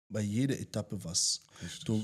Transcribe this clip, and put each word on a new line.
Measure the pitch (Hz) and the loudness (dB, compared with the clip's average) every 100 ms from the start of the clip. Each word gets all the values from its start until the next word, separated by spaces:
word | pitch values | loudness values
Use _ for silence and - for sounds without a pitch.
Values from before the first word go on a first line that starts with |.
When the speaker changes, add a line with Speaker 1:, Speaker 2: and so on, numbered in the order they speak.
| - | -6
Speaker 1:
bei | 104 | -2
jeder | 104 107 135 - | 0 2 2 2
Etappe | 110 110 104 98 | -2 -4 -4 -4
was. | 85 - - - - - | -2 0 2 0 -6 -12
Speaker 2:
Richtig. | 87 - | -10 -6
Speaker 1:
Du, | - 110 | 0 0